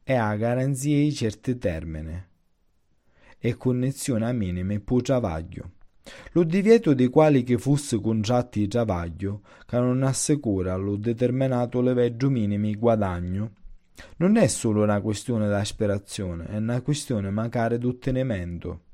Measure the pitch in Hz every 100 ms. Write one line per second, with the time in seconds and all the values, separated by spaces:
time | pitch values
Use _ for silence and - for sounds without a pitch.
0 | - 131 107 104 117 123 135 135 143 147
1 | 147 - 113 - - 123 98 80 80 78
2 | 80 87 95 _ _ _ _ _ _ _
3 | _ _ - - 120 110 127 123 127 135
4 | - 110 113 123 92 90 92 104 - 123
5 | 120 127 104 80 82 - - - - _
6 | - - - 170 170 190 202 226 165 135
7 | 127 147 156 139 120 120 135 143 - 113
8 | 104 110 104 123 123 104 101 117 110 90
9 | 87 85 98 104 - - - 120 123 127
10 | 135 131 - 147 120 95 92 92 101 104
11 | 113 117 123 127 131 123 123 123 123 123
12 | 120 117 135 131 104 101 107 107 117 110
13 | 98 90 87 95 110 - - - _ -
14 | - - 175 226 165 - 117 104 107 104
15 | 104 104 - 117 104 101 104 - 104 101
16 | - - 95 85 90 107 110 120 135 147
17 | - 117 98 104 117 123 117 120 123 123
18 | - 127 131 98 87 87 87 85 _